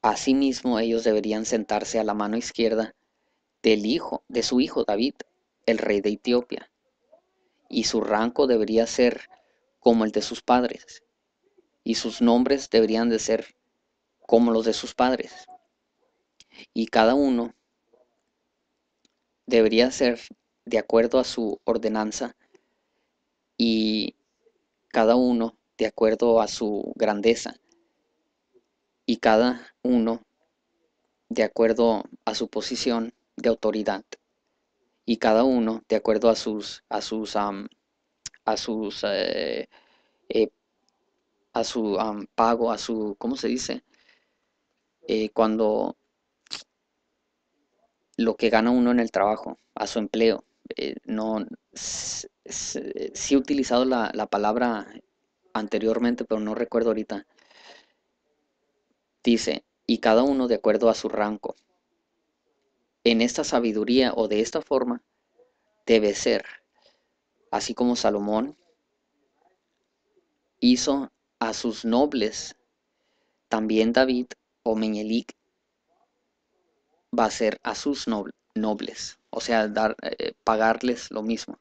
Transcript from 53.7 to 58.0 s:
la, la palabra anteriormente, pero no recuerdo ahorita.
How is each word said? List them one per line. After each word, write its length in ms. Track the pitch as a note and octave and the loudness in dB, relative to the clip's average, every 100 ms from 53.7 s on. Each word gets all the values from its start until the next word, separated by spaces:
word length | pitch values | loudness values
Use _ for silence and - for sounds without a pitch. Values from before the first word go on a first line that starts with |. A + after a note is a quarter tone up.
| B2 | 2
la, 280 | C3 B2 G#2+ | 2 0 -2
la 120 | - G#2+ | -4 -2
palabra 600 | G2+ G#2 A2+ B2 A2 G2+ - _ _ _ _ _ | 0 0 0 0 -2 -8 -18 _ _ _ _ _
anteriormente, 680 | - G#2 G#2+ A2 A2+ A#2+ A#2+ | -8 -4 -2 0 0 0 -2
pero 160 | A#2 A2 | -4 -4
no 140 | G#2+ | -4
recuerdo 360 | A2 A#2+ A#2 A2+ | -4 -2 0 0
ahorita. 360 | A2 G#2+ G2+ - _ _ _ - - _ _ | 0 -4 -10 -12 _ _ _ -20 -20 _ _